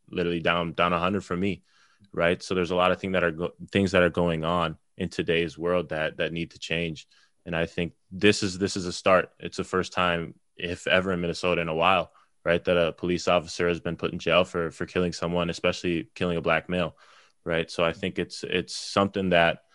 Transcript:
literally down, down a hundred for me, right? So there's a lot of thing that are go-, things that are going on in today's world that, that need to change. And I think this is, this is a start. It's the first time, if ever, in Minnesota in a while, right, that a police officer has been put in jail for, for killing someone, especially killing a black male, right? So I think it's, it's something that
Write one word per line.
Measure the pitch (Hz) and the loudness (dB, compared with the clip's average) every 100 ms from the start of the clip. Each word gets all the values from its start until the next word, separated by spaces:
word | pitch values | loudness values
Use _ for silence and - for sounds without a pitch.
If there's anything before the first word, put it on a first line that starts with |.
| _ | _
literally | 92 85 87 | -4 -2 0
down, | 85 85 85 | 2 2 0
down | 78 87 | 0 2
a | 87 | 2
hundred | 90 101 | 0 -2
for | - 90 | -4 -4
me, | 101 85 _ _ _ _ _ | -2 -4 _ _ _ _ _
right? | 82 85 90 | 0 0 0
So | - 92 | -2 -2
there's | 85 | 0
a | 90 | 2
lot | 90 | 2
of | 90 | 2
thing | 98 | 0
that | 92 | 0
are | 85 | 0
go-, | 80 85 - - | -2 -6 -8 -2
things | 101 95 | 2 4
that | 92 | 4
are | 87 | 4
going | 90 87 82 | 4 0 0
on | 80 87 82 78 _ - | 0 0 -2 -4 _ -8
in | 90 | -6
today's | - 85 82 85 73 | -4 0 0 -2 -4
world | 85 90 82 | -2 0 -2
that, | 78 78 - | -4 -4 -4
that | 80 | -4
need | 82 82 | -4 -8
to | - | -10
change. | - 82 85 76 - _ _ _ - | -6 -4 -4 -8 -16 _ _ _ -8
And | 82 | -4
I | 82 | -4
think | - 85 - _ | -4 -6 -8 _
this | 95 101 101 | 2 4 4
is, | 98 90 | 0 -2
this | 95 98 | -4 -2
is | 87 | -6
a | |
start. | 82 98 92 - _ | -2 4 4 4 _
It's | 87 - | -12 -8
the | |
first | 90 92 87 | -4 -2 -2
time, | - 90 85 80 - _ - | 0 0 0 -4 -12 _ -10
if | 87 87 - | -8 -6 0
ever, | 90 95 | 2 2
in | 87 | -2
Minnesota | 87 82 90 85 | -2 -2 -2 0
in | 82 | -2
a | 80 | 2
while, | 85 95 - _ _ _ | 4 2 0 _ _ _
right, | 87 87 | 0 0
that | - 87 | 2 2
a | 82 | 2
police | - 87 87 - | -2 -2 -2 2
officer | 87 80 - 87 | 2 0 -2 0
has | 85 | 0
been | 87 82 | -4 -4
put | 82 | -6
in | 82 | -4
jail | - 85 90 | 2 4 4
for, | 87 82 | -2 -4
for | - 87 | -6 -4
killing | 90 87 | 0 -2
someone, | 80 85 87 85 | -2 -2 0 -2
especially | 82 90 87 92 82 - - | 0 -2 0 -2 -2 -4 -4
killing | 90 85 | -2 -2
a | |
black | 80 80 - | 0 0 0
male, | 90 82 - - - _ _ | -2 -2 -6 -20 -20 _ _
right? | 85 82 82 | -4 -2 -2
So | - | 0
I | 85 | 0
think | 82 92 90 | 0 -4 -4
it's, | 87 - | -6 -8
it's | - 90 85 - | -4 -4 -4 -10
something | - 101 98 101 95 | -2 2 2 0 2
that | 87 85 71 _ | 4 4 2 _